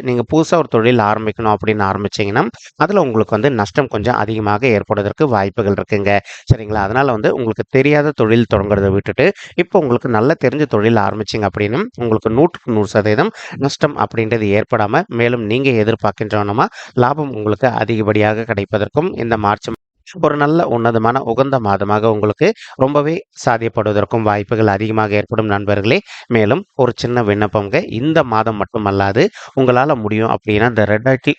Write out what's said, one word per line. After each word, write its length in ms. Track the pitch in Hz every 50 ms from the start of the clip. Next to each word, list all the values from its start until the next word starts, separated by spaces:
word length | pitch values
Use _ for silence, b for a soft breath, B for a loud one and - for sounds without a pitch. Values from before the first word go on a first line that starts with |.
| 135
நீங்க 200 | 127 123 120 117
புதுசா 320 | - 151 160 160 - 180
ஒரு 120 | 165 143 -
தொழில் 300 | - 113 110 123 123 117
ஆரம்பிக்கணும் 520 | 104 104 107 107 110 107 101 - 113 110 104
அப்படின்னு 300 | 98 - 104 107 107 98
ஆரம்பிச்சீங்கன்னா, 600 | 98 98 95 104 98 - - 107 101 104 131 185 233 B B B B B
அதுல 240 | - 151 175 202 196
உங்களுக்கு 340 | 156 127 110 110 104 - 113
வந்து 160 | 104 113 143
நஷ்டம் 400 | 131 110 101 - - 151 135 120
கொஞ்சம் 260 | - 107 101 120 117
அதிகமாக 500 | 107 104 107 110 110 107 101 104 104 131
ஏற்படுவதற்கு 600 | 127 110 101 101 - 107 104 98 101 - - 156
வாய்ப்புகள் 500 | 135 117 101 98 101 - - 101 101 101
இருக்குங்க. 340 | - 190 - 107 101 98 101 101 98 B B B B B
சரிங்களா? 380 | B - 113 107 104 107 107 98
அதனால 240 | 98 110 131 143 135
வந்து 200 | 117 107 113 175 -
உங்களுக்கு 320 | - 120 110 107 - 113 _
தெரியாத 440 | - 131 131 147 147 147 147 151 143
தொழில் 340 | - 117 110 117 120 113 -
தொடங்குறதை 420 | 117 101 98 104 104 98 98 98
விட்டுட்டு, 360 | 95 101 - - 101 - 147 190 - B B B B
இப்போ 220 | B 175 - - 190
உங்களுக்கு 300 | 156 127 120 117 - 131
நல்ல 260 | 117 107 113 143 165 -
தெரிஞ்ச 260 | - 123 120 151 151
தொழில் 360 | - - 104 104 117 117 110
ஆரம்பிச்சீங்க 460 | 95 98 98 107 107 - - 110 104
அப்படின்னு 340 | 95 - 107 104 101 113 170 214 254 _
உங்களுக்கு 360 | - 120 117 110 107 - 110
நூற்றுக்கு 440 | 113 127 165 175 - - - - 110
நூறு 140 | 104 101 95
சதவீதம் 440 | - 110 98 107 107 123 180 220 B B B B B
நஷ்டம் 400 | B 131 143 - - - 147 143
அப்படின்றது 500 | - 107 - - 113 110 110 120 113 107 101
ஏற்படாம, 520 | 98 107 - - 120 110 107 101 120 160 175 -
மேலும் 360 | - 117 120 120 123 120 110
நீங்க 240 | 104 110 131 139 135 120 110
எதிர்பார்க்கின்றவனமா 880 | 104 110 117 - - 104 - - 110 104 107 104 104 101 104 123 175 - B B B B B
லாபம் 380 | 123 120 127 143 156 147 139 123
உங்களுக்கு 360 | 107 104 107 107 - 131 123 110
அதிகப்படியாக 720 | 113 110 107 113 110 107 101 107 107 104 107 110 110 117
கிடைப்பதற்கும் 640 | 113 110 101 98 - - 101 104 104 - 147 165 196 -
இந்த 200 | - 117 117 113
மார்ச் 380 | 107 104 101 107 107 - 117 113 - _ _ _ _ _
ஒரு 280 | - - 180 160 151 147
நல்ல 220 | 147 143 147 160 170 170
உன்னதமான 500 | 135 123 117 113 117 113 113 110 117 123 135
உகந்த 380 | - 117 113 123 135 139 135 127
மாதமாக 520 | 110 101 98 95 98 101 107 107 107 113
உங்களுக்கு 360 | 107 104 101 104 101 - 151 202 226 B B B B
ரொம்பவே 380 | B 131 135 147 147 143 156 165 185 - _ _
சாத்தியப்படுவதற்கும் 920 | - - 135 117 113 113 113 - 113 104 107 101 104 101 - - 113 110
வாய்ப்புகள் 460 | 107 104 107 101 - 117 107 110 104 98
அதிகமாக 440 | 98 110 110 110 110 107 104 104
ஏற்படும் 340 | 104 104 - 117 110 110 107
நண்பர்களே. 460 | 101 101 101 101 101 101 98 110 151 202 - B B B B B
மேலும் 320 | 120 113 107 101 - - 101 _ -
ஒரு 180 | - 127 120 113
சின்ன 280 | - - 117 123 123 113
விண்ணப்பம்ங்க, 560 | 101 101 104 107 101 - 107 101 98 110 160 214 -
இந்த 300 | - 113 135 156 151 165 143
மாதம் 360 | 123 110 110 110 113 107 101
மட்டுமல்லாது 640 | 95 - - 113 104 98 98 98 98 98 98 120 170 220 B B B B B
உங்களால 400 | 135 131 123 123 123 135 151 147
முடியும் 360 | 117 107 101 107 107 110 120
அப்படின்னா, 380 | 117 - - 107 104 104 113 123
இந்த 160 | 113 107 104
ரெண்டாயிரத்தி 480 | 98 107 110 120 131 131 123 - 143 151